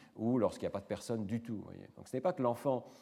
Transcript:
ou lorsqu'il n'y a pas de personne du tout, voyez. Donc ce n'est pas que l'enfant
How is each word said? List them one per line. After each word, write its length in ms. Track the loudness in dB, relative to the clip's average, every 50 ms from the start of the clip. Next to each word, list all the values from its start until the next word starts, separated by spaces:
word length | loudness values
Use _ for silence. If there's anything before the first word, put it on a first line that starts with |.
| -20 -18 _
ou 200 | 0 2 2 4
lorsqu'il 280 | 6 4 4 2 0 -2
n'y 20 |
a 40 | -2
pas 100 | -2 -4
de 40 | -4
personne 400 | -4 -6 -4 -2 -2 -2 -2 0
du 160 | 0 -2 -2
tout, 200 | -2 -4 -6 -6 -8
voyez. 240 | -10 -12 -14 -16 -16 -16
Donc 120 | -18 -10
ce 80 | -6 -4
n'est 60 | 0
pas 120 | 0 0 2
que 100 | 4 2
l'enfant 420 | 2 2 2 2 2 2 2 0 -8 -18 -20